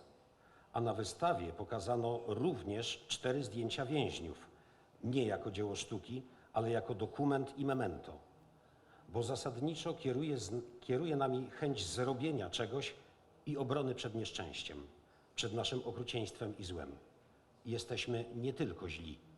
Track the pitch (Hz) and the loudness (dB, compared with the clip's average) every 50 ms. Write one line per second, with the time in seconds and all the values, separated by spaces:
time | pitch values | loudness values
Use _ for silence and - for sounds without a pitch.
0 | - - - - - - - - - - - - - - - 120 117 113 101 104 | -16 -20 -20 -20 -20 -20 -20 -20 -20 -20 -20 -20 -10 -4 0 2 2 2 2 2
1 | 107 92 - - 170 175 175 - 87 82 - - 101 - 120 104 92 110 123 120 | 0 -2 0 2 4 4 4 2 0 -4 -4 -6 -4 -2 -2 -2 0 2 2 4
2 | 117 117 120 117 - - 104 107 135 185 170 104 90 101 104 110 117 - - - | 4 2 2 0 0 0 0 2 4 2 2 2 0 -2 -2 0 0 -2 -4 -4
3 | - - - - - 127 127 147 135 110 98 120 117 113 - - 135 123 151 147 | -4 -4 -4 0 2 2 2 2 0 -2 -2 -2 -2 0 0 0 0 2 2 4
4 | 120 90 - 87 85 82 76 - - - - - - - - - - - - - | 4 2 0 -2 -4 -6 -8 -8 -12 -18 -20 -20 -20 -20 -20 -20 -20 -20 -12 -4
5 | - - 127 139 123 107 98 95 - 110 95 101 104 101 101 - - - 113 98 | -2 2 4 4 4 4 2 0 0 -2 -2 0 0 0 0 -2 -4 -4 -4 -6
6 | - - 120 127 127 - - - - - - 110 117 113 117 113 110 - 123 98 | -4 -4 -6 -6 -8 -10 -16 -20 -14 -2 2 2 4 4 4 2 2 0 0 0
7 | 110 101 - - 143 143 139 135 135 - - - 139 139 135 127 117 92 82 - | -2 -2 0 2 4 6 6 4 4 0 -2 0 2 2 4 4 2 2 0 -2
8 | - - - - - - - - - - - - - - - - - - - - | -6 -10 -12 -14 -14 -20 -20 -20 -20 -20 -20 -20 -20 -20 -20 -20 -20 -20 -20 -20
9 | - - - 117 117 110 135 120 - 135 120 117 135 160 165 - - 170 156 - | -12 -4 0 0 0 0 0 -2 -2 -2 -2 0 0 0 0 0 -2 -4 -2 -2
10 | - 131 117 131 160 156 143 123 101 95 110 120 117 - - - - - 127 131 | 0 0 2 2 2 2 0 0 0 -2 -2 -4 -4 -6 -10 -8 -2 0 2 2
11 | 170 165 151 139 139 131 127 127 131 - - - 160 143 135 110 - - - 123 | 4 2 4 4 4 4 4 2 0 -2 -4 -2 0 0 0 0 0 -2 0 2
12 | 127 131 135 117 139 160 151 123 98 90 - - 117 104 117 143 139 - - - | 2 2 2 2 2 2 2 2 0 0 0 0 0 0 0 -2 -2 -4 -6 -10
13 | - - - - - - - - - 147 143 139 135 117 135 147 135 131 123 127 | -14 -20 -20 -20 -20 -20 -20 -10 -6 -4 -2 0 2 2 2 4 4 2 2 0
14 | - 120 104 113 107 - - - 90 76 65 - - - 76 73 73 73 - - | -2 -2 -2 -2 -2 -2 -2 -4 -4 -4 -4 -6 -6 -6 -8 -8 -10 -12 -14 -20
15 | - - - - - - - - - 113 104 117 110 - 131 127 - 123 104 - | -20 -20 -20 -20 -20 -6 -2 -2 0 0 2 0 0 2 0 0 -2 -2 -2 -4
16 | 120 - - 117 110 - - - 120 104 104 - 98 90 90 82 71 71 69 69 | -4 -2 0 0 -2 -2 -2 -4 -4 -4 -4 -4 -6 -6 -4 -4 -6 -6 -10 -12
17 | - - - - - - - - - - - - - 113 117 113 - - 127 107 | -16 -20 -20 -20 -20 -20 -20 -20 -20 -20 -20 -12 -6 -4 -2 -2 -2 -2 -2 -2
18 | - - 120 113 120 - - 120 120 135 131 - 151 107 85 - 92 87 80 - | 0 0 0 0 0 -2 -4 -2 -2 0 0 0 0 -2 -2 -4 -6 -6 -6 -6
19 | 85 80 71 - - - - | -8 -8 -10 -12 -14 -20 -20